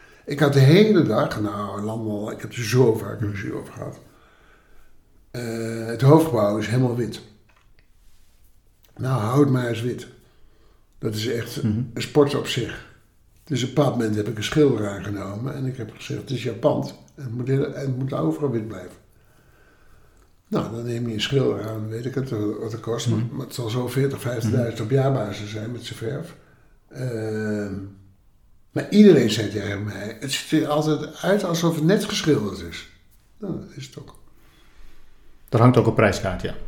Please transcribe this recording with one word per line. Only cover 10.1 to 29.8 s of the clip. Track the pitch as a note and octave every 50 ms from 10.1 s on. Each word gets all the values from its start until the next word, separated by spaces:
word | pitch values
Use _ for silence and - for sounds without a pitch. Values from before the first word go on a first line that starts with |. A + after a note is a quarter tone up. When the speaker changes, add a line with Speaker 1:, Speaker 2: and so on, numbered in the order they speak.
| - - _ _ _ - - - - _ _ _ _ _ _ _ _ -
Speaker 1:
Dat | - A2+ G#2+
is | G#2+ A2 B2
echt | A#2 A#2 A2 - - -
Speaker 2:
Mhm. | - A2 G2+ A2+ B2 - -
Speaker 1:
een | A#2
sport | - - - D3+ C#3+ C#3+ C#3
op | A#2+ A#2
zich. | - - B2 A2 - - - - - - _ _ _ _ _ _ _ _ _ _
Dus | - C3+ A#2
op | B2 A#2
een | -
bepaald | D#3 C#3+ C3+ A#2+
moment | A#2+ A2+ G#2+ G#2+
heb | G#2+ G2+ A2
ik | A2
een | G#2+ G#2
schilder | - - D#3 D3 C3+ A#2+ G#2+ G#2 G2+
aangenomen | G2 F#2+ F#2+ G#2 G2+ G2 G2 G2 G#2 G#2+ B2 C#3+ -
en | C#3 C3+
ik | C3 C3
heb | - A2 G#2+ -
gezegd, | - - - B2+ -
"Het | - -
is | C3 A2+
jouw | A2 A#2+ G#2+ A2
pand. | - C#3+ B2+ B2+ C3+ - - - - - _
Het | - C#3 A#2 A2+
moet | B2 B2 C3
heel, | C3+ C#3 - - -
het | C3 C#3 C3+ B2 B2+
moet | C3 C3
overal | C3+ C3+ D3 D#3+ D#3 D#3 D3 C3
wit | A#2 A2+ G#2+ A2
blijven." | - - - - - - _ _ _ _ _ _ _ _ _ _ _ _ _ _ _ _ - - - - - _ _ _ _ _ _ _ _ _
Nou, | - - - G#2 A2+
dan | A#2 A#2
neem | A#2+ A#2 A#2+ A#2+ A#2
je | A2
een | G#2
schilder | - - C#3 C3+ B2+ B2 G#2 G2+ G#2+ A2
aan, | A2 A2 G#2+ A2
weet | A2 A#2 B2
ik | B2 A2+
het, | C3+ C3 - A#2+ G#2 G#2 G#2 A#2 -
wat | A2+ A2
het | A2 -
kost, | - A2+ A#2 - - B2
Speaker 2:
Mhm. | A2
Speaker 1:
maar, | A2 A#2+ A#2+
maar | C#3+ C#3 B2+
het | - -
zal | - A#2 A2
zo | A2+ B2+ A#2+ A2+
veertig, | - C3+ C#3 C3+ - -
vijftigduizend | - B2 B2 A2+ A2+ G#2+ C3 B2 A#2 A2+ -
Speaker 2:
Mhm. | - A2
Speaker 1:
op | A2
jaarbasis | C3+ C3+ C3+ C3+ C3 A2+ G#2 G2+ G2 G2+ G#2 G#2
zijn | A2 G#2+ G#2+ A#2+
met | B2 G#2+ -
z'n | - A#2
verf. | - A2+ - C#3 D3+ E3 - - - _ _ _ _ _ _ _ _ _ _
Ehm, | - C3+ C3 B2+ A#2 A2 A2 A2 G#2+ G#2+ G#2+ G#2+ G#2 G#2 G#2 G2 F#2+ G2 F#2+ - - - - - _ _ _ _ _ _ _ _ - - _ _
maar | _ C3+ C#3 -
iedereen | F#3 G#3 G#3+ G3+ E3 C3 A2+ G#2+
zei | - A#2 G#2 G2
tegen | G2+ G#2 G#2 G2+ G2+ G2